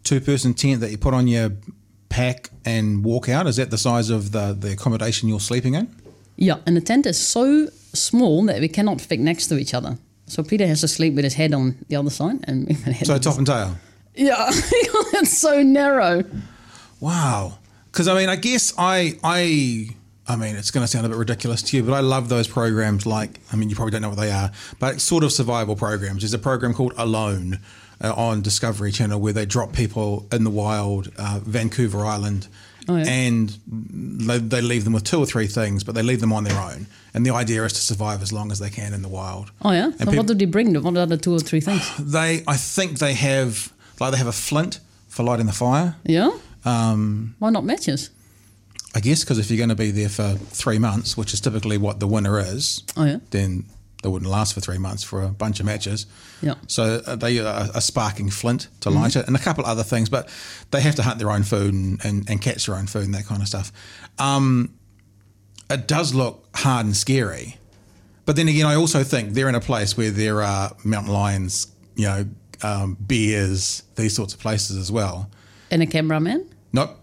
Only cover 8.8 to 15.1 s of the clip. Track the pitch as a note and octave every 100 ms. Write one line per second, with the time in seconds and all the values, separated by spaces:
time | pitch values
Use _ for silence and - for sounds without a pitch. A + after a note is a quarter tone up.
8.8 | G#3 C3+ - D3+ D3 E3+ - D3 C3+ B2
9.8 | - A#2+ _ _ - - D#3 G#3 F#3+ D#3
10.8 | D#3+ - E3 C#3 C#3 C3 D#3 D3 C3 C3
11.8 | - D3 C#3+ C3+ D#3 C4+ - C3 C#3 D3
12.8 | - B2+ C#3+ C#3 D#3 C3 C#3 B2+ F#2+ F2
13.8 | - - _ - C#4 A#3 A3+ F4+ - A#4+
14.8 | A#4 A4 -